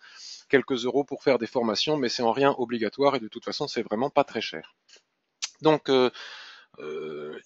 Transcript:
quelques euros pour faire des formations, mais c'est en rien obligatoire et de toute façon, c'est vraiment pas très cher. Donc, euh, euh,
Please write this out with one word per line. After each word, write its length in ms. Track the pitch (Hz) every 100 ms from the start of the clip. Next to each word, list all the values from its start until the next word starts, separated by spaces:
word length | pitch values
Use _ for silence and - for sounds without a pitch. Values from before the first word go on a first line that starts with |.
| - - - - -
quelques 360 | 135 - 131
euros 200 | 120 123
pour 180 | 139 139
faire 160 | - 120
des 80 | 113
formations, 520 | 131 117 101 - 151
mais 100 | 123
c'est 140 | -
en 100 | 117
rien 220 | 113 139 -
obligatoire 600 | 120 120 107 - 139 135
et 40 |
de 80 | 110
toute 160 | 117
façon, 240 | 117 - 147
c'est 140 | -
vraiment 280 | 101 107 139
pas 140 | 147
très 160 | 139 117
cher. 340 | - 80 - _ _ - _ _ _ - - -
Donc, 300 | 156 151 -
euh, 180 | 131 123 - - - - - _ -
euh, 600 | 76 78 78 76 73 -